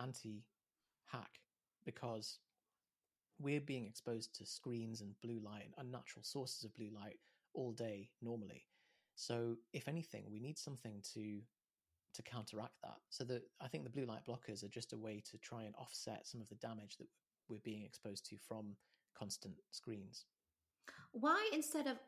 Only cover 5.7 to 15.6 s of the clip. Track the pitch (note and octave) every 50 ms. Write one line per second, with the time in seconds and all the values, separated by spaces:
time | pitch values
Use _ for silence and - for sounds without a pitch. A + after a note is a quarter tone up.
5.7 | - - C3+ B2 B2+ A#2 - - - A#2 A2+ - - C#3+ B2+ B2+ - - A#2+ A2
6.7 | - - A2 G#2 A2 G#2 G2+ G#2+ - - - - - _ _ _ - - C3 A#2+
7.7 | A2 A#2 A#2 A2+ G#2+ G2+ G2 - - _ A#2+ A#2 A#2 A2+ G#2 F#2 - F#2 - _
8.7 | _ - - - - _ _ _ _ - - - A#2+ A#2 A#2 A#2 A#2 A#2 - -
9.7 | - C3+ - C#3 D3+ E3+ D#3 - - G#2+ G#2 G2+ G#2 G#2+ A#2+ C#3 D#3+ - - -
10.7 | C#3 A#2+ - A2 G#2 G2+ G2 - - A2 G#2+ G#2+ G#2 G#2 A2+ - _ _ _ _
11.7 | _ _ _ _ _ _ _ _ - - - - A#2+ A#2 A2 - - G#2+ A2+ -
12.7 | - - - - - - - _ - - C3 A#2+ B2+ A#2 - - - - - B2+
13.7 | - D#3 C#3 B2 A#2 C#3+ C3 A#2 A2 - - - A#2 A#2+ - - G#2+ G2 G#2 G2+
14.7 | - A#2 A2+ - - A2+ A2 A2 G#2+ G#2 - - - A2 - - A#2+ A#2